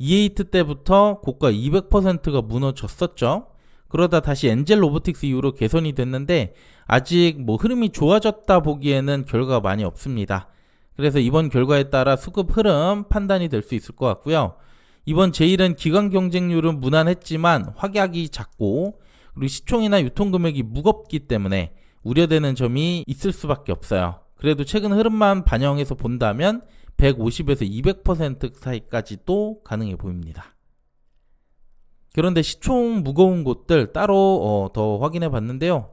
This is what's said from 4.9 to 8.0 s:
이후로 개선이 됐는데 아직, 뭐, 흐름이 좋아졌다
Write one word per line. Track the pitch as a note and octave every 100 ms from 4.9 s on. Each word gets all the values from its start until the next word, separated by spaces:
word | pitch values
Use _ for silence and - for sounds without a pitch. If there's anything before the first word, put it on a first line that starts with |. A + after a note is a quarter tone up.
| D3 - C3 C#3+
이후로 | C3 C3+
개선이 | C3+ A2+ D#3+ D#3
됐는데 | C3+ B2+ C3 C#3 F3 G2+ - _ _ -
아직, | B2 B2+ F3 E3+ D3
뭐, | A#2
흐름이 | A2 A3+ B3 A3
좋아졌다 | -